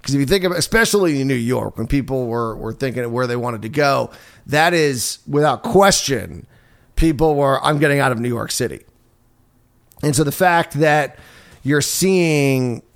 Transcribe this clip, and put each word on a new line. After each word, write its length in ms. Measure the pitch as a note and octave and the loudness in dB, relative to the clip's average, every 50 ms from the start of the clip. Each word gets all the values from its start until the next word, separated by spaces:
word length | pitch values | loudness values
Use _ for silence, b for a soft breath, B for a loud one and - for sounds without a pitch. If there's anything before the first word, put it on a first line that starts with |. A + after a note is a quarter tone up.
'Cause 100 | - - | -4 -2
if 60 | C#3 C#3 | 0 0
you 80 | C#3 | 2
think 160 | B2+ F#3+ G3+ | 2 2 0
of, 80 | F3+ F3+ | 2 0
especially 680 | F3 E3 C3+ - - A3+ A3+ A3+ - G#3 F#3+ E3 D3 C3+ | -2 -2 -4 0 2 2 2 2 2 2 2 2 0 0
in 80 | C3+ C3+ | 0 0
New 60 | C3+ | -2
York, 440 | A#2+ A2+ A#2+ B2 A#2 G#2+ G#2 - - | -2 -2 -2 -2 -2 -4 -6 -6 -8
when 80 | A2+ | -4
people 400 | - C#3+ C#3 B2 - C3+ B2+ B2+ | 0 0 -2 0 -2 -4 -4 -4
were, 300 | A#2 A2+ A#2+ A#2 A2+ G#2+ | -4 -4 -4 -4 -6 -6
were 160 | - - A2 | -8 -10 -10
thinking 320 | G#2 - C3+ C3 A2+ B2+ A#2+ | -6 -6 -6 -6 -4 -6 -6
of 80 | A#2 | -4
where 160 | A#2 B2 B2+ A#2+ | -2 -4 -2 -2
they 80 | A#2+ | -4
wanted 260 | A#2+ A#2+ A#2+ A#2 G#2+ | -4 -4 -6 -6 -8
to 60 | G#2 A2+ | -10 -6
go, 420 | - D3 C#3+ C#3 C3+ B2+ A#2 - B B B B B B B | -2 0 0 2 2 0 -2 -4 B B B B B B B
that 280 | - C#3 D3+ D#3+ F3 F3 | -2 0 2 2 4 4
is, 440 | E3 D#3 C#3+ C3+ A#2+ - - - - _ - | 2 2 0 0 -2 -6 -6 -8 -10 _ -2
without 340 | C#3 D3 D3+ D3 B2+ - | 0 2 2 2 0 -2
question, 880 | - A#3 - F#3 G3 G3 - - - C#3 C3+ A2 F#2 F2 - E2+ - b b b b b b b b b b | -4 2 4 4 6 6 4 2 0 -2 -4 -4 -6 -10 -14 -16 -18 b b b b b b b b b b
people 400 | - E3 E3 D#3 A#2+ D#3+ D#3 D3 | 2 2 2 2 2 2 2 4
were, 280 | C#3 C#3+ C3+ C#3 - - | 2 2 2 2 2 0
"I'm 140 | D3 D#3 C#3+ | 0 2 2
getting 220 | D#3 D3 C#3+ C#3+ | 2 2 2 2
out 100 | C3+ C3 | 2 0
of 80 | B2 A2+ | 0 -2
New 100 | A#2+ B2 | -2 -4
York 220 | A#2+ A2+ A2 - | -4 -4 -6 -6
City." 300 | - - B2 A2 - - _ _ _ _ _ _ _ _ _ _ _ _ _ _ _ _ _ _ _ _ _ _ _ - | -4 -4 -4 -4 -4 -10 _ _ _ _ _ _ _ _ _ _ _ _ _ _ _ _ _ _ _ _ _ _ _ -4
And 140 | - D3+ C#3+ | -2 0 0
so 80 | A#2 D#3 | 2 0
the 80 | C#3+ | 0
fact 480 | - - F#3 F3+ E3+ E3+ E3 - - C#3+ | 0 2 2 4 4 2 0 -2 -2 0
that 360 | D#3+ D3+ D3 D3+ C#3+ C3 - B B B B B B B B B | 2 2 2 2 0 -4 -8 B B B B B B B B B
you're 200 | B C3 D3 D3 | B 0 0 0
seeing 1000 | C3+ - - - E3+ F#3+ F#3+ F3+ E3+ E3 D3+ D3 C#3 C#3 C3+ C3 B2+ B2 A#2 F2+ _ _ _ | 0 -2 -2 0 0 2 2 2 2 2 2 2 2 2 2 0 0 -2 -4 -8 _ _ _